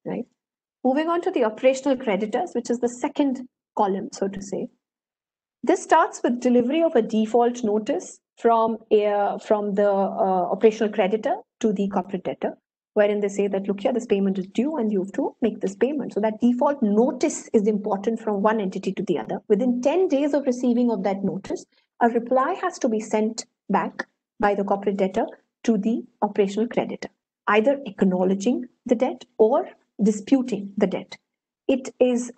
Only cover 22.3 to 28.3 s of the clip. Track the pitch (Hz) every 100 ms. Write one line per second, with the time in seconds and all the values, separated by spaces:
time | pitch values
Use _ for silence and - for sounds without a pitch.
22.3 | 254 277 381 370 - 254 220 208 214 214
23.3 | 220 - _ - 190 196 - - _ _
24.3 | - 208 202 196 196 202 196 190 226 302
25.3 | - _ _ - 220 226 240 - - 208
26.3 | 208 196 202 240 240 - - - _ _
27.3 | _ - 208 226 277 226 - 190 180 185